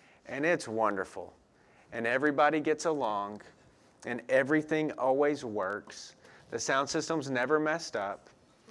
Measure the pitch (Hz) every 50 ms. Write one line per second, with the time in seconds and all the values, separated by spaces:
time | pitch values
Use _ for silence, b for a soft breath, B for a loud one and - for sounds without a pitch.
0 | b b b b b - 123 135 151 170 175 - - 120 110 110 110 104 101 95
1 | 92 - - 95 87 87 - - _ _ b b b b b b b b 117 120
2 | 117 117 123 131 143 151 143 147 147 147 151 156 143 156 156 156 - 170 156 143
3 | 127 110 107 101 101 101 107 104 - - - b b b b b b b b b
4 | - 117 123 117 - - 131 131 139 131 156 151 151 151 160 156 156 143 - -
5 | - 131 131 139 147 147 147 131 131 117 104 104 92 95 101 101 - - - -
6 | - - - b b b b b b b - 117 - - 139 135 139 135 - 160
7 | 147 - 165 160 135 135 131 123 123 127 156 156 156 151 156 165 165 - - 110
8 | 98 101 95 - - - - _ _ _ _ B B B